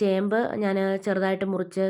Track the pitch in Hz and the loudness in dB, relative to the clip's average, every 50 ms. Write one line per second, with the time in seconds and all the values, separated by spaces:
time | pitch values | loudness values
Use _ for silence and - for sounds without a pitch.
0 | 214 196 190 190 202 202 214 226 240 - - 214 208 196 196 196 190 190 196 196 | 2 2 2 2 2 0 0 0 0 0 -2 -2 0 0 0 0 0 0 0 -2
1 | 196 208 185 185 190 190 190 190 196 196 190 185 185 180 - 190 190 190 | -2 -2 0 0 2 0 0 0 -2 -2 -2 -2 -4 -4 -2 -2 -2 0